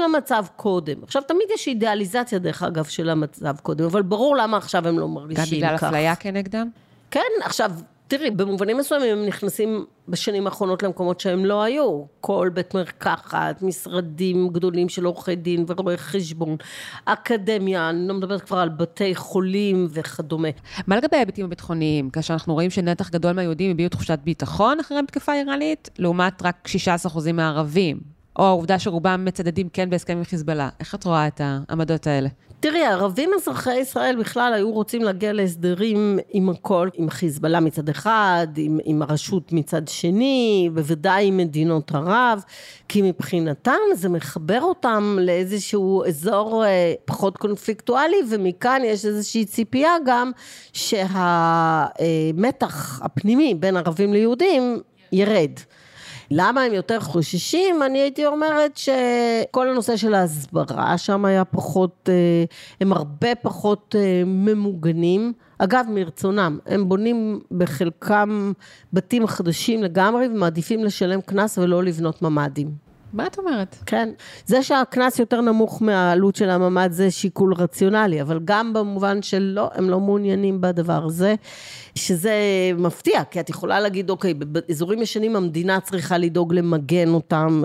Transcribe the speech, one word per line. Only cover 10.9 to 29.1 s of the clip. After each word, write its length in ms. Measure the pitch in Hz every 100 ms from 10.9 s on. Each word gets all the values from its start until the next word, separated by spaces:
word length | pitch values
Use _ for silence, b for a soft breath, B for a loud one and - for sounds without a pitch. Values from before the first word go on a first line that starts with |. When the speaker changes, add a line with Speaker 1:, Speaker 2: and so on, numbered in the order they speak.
| 175 180 180
Speaker 1:
שהם 260 | 190 180 190
לא 180 | 208
היו. 400 | 220 285 254 147 147 _
כל 280 | - 196 180
בית 200 | 175 175
מרקחת, 880 | 190 165 - 185 165 - 160 156 151
משרדים 880 | 185 170 180 180 170 151 185 180 180
גדולים 400 | 170 180 175 175
של 160 | 185 175
עורכי 300 | 175 - 175
דין 300 | 170 170 170
ורואי 300 | 180 190 175
חשבון, 580 | - 196 160 160 156 156 B B B B -
אקדמיה, 840 | 214 - 226 190 214 190 185 165
אני 180 | 170 185
לא 60 |
מדברת 280 | 196 185 202
כבר 160 | - 185
על 120 | 170
בתי 460 | 156 170 - 196 175
חולים 720 | - 190 185 196 208 185 170
וכדומה. 580 | 156 - - 156 160 160 - B B 185
Speaker 2:
מה 100 | 214
לגבי 180 | 302 311
ההיבטים 300 | 196 196 185
הביטחוניים, 640 | 175 - 165 156 151 135
כאשר 240 | 160 160
אנחנו 200 | 160 -
רואים 160 | 160 180
שנתח 400 | 190 175 170 180
גדול 220 | 165 175
מהיהודים 400 | 185 175 156 190
הביעו 180 | 165 175
תחושת 300 | - - 156
ביטחון 560 | 151 156 139 160 226 311
אחרי 180 | - 285
המתקפה 340 | 277 285 -
האיראנית, 580 | 285 277 277 311 311 - -
לעומת 420 | 180 175 180 185
רק 260 | 180 - -
שישה 260 | 190 190
עשר 160 | 175 180
אחוזים 260 | 160 156 165
מהערבים, 640 | 160 151 147 170 170 - - - _ -
או 60 | 190
העובדה 340 | 185 165 185
שרובם 460 | 208 170 185